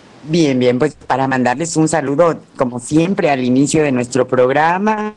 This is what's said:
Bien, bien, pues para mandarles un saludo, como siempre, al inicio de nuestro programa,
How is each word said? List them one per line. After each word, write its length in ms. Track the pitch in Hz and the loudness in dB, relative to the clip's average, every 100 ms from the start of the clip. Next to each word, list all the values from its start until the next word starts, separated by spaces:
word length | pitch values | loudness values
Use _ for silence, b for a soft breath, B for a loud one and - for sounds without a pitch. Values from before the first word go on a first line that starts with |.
| - - | -20 -20
Bien, 360 | 147 170 151 127 | -4 0 2 2
bien, 180 | 123 123 | 0 2
pues 160 | 151 - - | -2 -4 -4
para 200 | 131 135 | -2 0
mandarles 480 | 131 123 123 165 156 | 0 0 -2 -4 0
un 100 | 156 | 0
saludo, 500 | 165 135 143 170 151 - - | 0 -2 2 2 0 -8 -4
como 240 | 127 120 | -4 -4
siempre, 520 | - 156 170 196 165 | -2 0 0 0 0
al 120 | 135 | 0
inicio 380 | 123 127 139 160 | 0 2 2 2
de 100 | 147 | 0
nuestro 360 | 127 120 127 127 | 0 -2 -2 0
programa, 880 | 127 127 139 160 180 208 214 214 | 2 2 2 2 0 -2 -2 -6